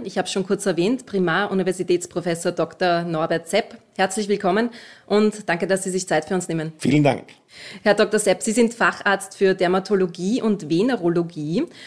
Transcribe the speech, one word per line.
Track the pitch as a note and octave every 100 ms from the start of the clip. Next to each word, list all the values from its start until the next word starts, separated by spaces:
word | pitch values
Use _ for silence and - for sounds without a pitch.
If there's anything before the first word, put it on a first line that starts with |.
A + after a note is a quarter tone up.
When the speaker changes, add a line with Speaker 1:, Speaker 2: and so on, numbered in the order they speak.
Speaker 1:
Ich | G3 G3
habe | F3+
schon | G3+ F#3+
kurz | G3 G3+
erwähnt, | E3 F3+ B3+ -
Primar-Universitätsprofessor | G3 F3 E3 G3+ F#3+ F3+ F#3 F3 F3 F3 F3+ E3+ E3+ F3+
Doktor | E3+ D#3+ - F#3 E3+
Norbert | F3 D#3+ E3 E3 D#3+
Sepp. | G3 A3 - _ -
Herzlich | F#3+ A3 G3+
willkommen | G3+ F#3+ G3 A#3 - - - -
und | G#3 G#3+ G#3 -
danke, | E3+ F3+
dass | F#3+
Sie | F#3+
sich | F#3 F3+
Zeit | D#3 D#3
für |
uns | F#3 E3+
nehmen. | E3 D#3 D#3
Speaker 2:
Vielen | - D3
Dank. | C#3+ A2+ - - _ - - -
Speaker 1:
Herr | G#3+
Doktor | G3+ G#3 G#3+
Sepp, | G3+ F#3
Sie | -
sind | G#3+ A3+
Facharzt | - F3+ - - F#3+ - -
für | F#3+
Dermatologie | F#3 F3 F#3+ F#3+ G3+ F#3 E3 F3+ A#3+
und | A3 G3 D#3
Venerologie | E3 A#3+ A#3 E3+ E3+ E3 D#3 D3 F3+ E4+ -